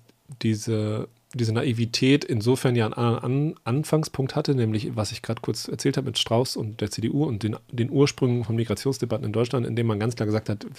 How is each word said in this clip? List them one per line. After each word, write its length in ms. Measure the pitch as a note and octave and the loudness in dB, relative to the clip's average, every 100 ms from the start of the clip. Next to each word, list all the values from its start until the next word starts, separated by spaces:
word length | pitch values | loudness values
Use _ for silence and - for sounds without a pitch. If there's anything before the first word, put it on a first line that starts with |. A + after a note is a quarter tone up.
| _ _ - - | _ _ -20 -4
diese, 680 | A2+ G#2+ A#2 A2 G#2+ G#2+ - _ _ | -2 0 -2 -2 -2 -4 -6 _ _
diese 180 | B2 A2+ | -2 0
Naivität 720 | A2+ C#3+ A2+ A2+ - C3 C#3+ | 2 0 0 0 2 4 4
insofern 520 | - A#2 A2 C3 C3 A#2+ | 2 0 2 2 4 2
ja 80 | |
einen 100 | G#2+ | 2
anderen 300 | - A#2+ A#2 | 2 2 2
An-, 300 | B2 C3+ D3+ - | 0 0 0 -4
Anfangspunkt 720 | - C3+ D#3 D#3 D#3 - C3+ D3 | -2 -2 2 0 0 -2 -2 -2
hatte, 180 | D3+ | 0
nämlich 400 | C3 A2 A2 A2+ | 2 2 0 -2
was 160 | A#2 G2+ | -4 -4
ich 100 | A2+ | -6
gerade 200 | - A2+ | -6 -6
kurz 260 | - A#2 - | -4 -6 -6
erzählt 300 | - C#3 C3+ | -2 0 0
habe 100 | C3+ | -2
mit 120 | G#2+ | -2
Strauß 380 | - A2+ B2+ - | 2 2 2 -2
und 240 | A2 G#2+ | -6 -4
der 120 | G#2+ | -4
C 80 | - | -2
D 100 | A2+ | -2
U 140 | C#3+ | 0
und 180 | D#3 G#2 | 0 0
den, 140 | G#2+ A#2 - | -2 -4 -6
den 180 | B2 A#2 | -2 2
Ursprüngen 540 | C3+ C#3+ - B2+ A#2+ | 4 4 4 2 2
von 100 | A#2 | 0
Migrationsdebatten 720 | A2+ A2+ G2+ C#3 C3+ A#2+ G#2+ A2+ | -2 0 -2 -2 -2 -2 -2 -2
in 60 | |
Deutschland, 340 | A2 A#2+ C3 A#2+ | 0 0 0 0
indem 220 | A#2 A#2 | 0 0
man 100 | G#2 | 2
ganz 160 | A2+ | 0
klar 120 | A2+ G#2+ | 0 0
gesagt 220 | G#2+ - | 0 -2
hat, 160 | G#2 - | -6 -8